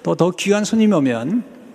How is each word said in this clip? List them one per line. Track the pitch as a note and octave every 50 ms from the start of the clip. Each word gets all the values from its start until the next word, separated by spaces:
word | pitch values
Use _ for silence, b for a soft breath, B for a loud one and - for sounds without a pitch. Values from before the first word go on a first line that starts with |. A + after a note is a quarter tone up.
| -
또 | E3+ E3+
더 | D#3+ E3 F3+ F3
귀한 | - - G3 G3+ G#3 G#3
손님이 | G3 - A3+ A3 G#3+ G3+
오면 | E3 C#3 C3 A#2+ A2+ A2+ C#3 G3 B3 A3 - - - - - -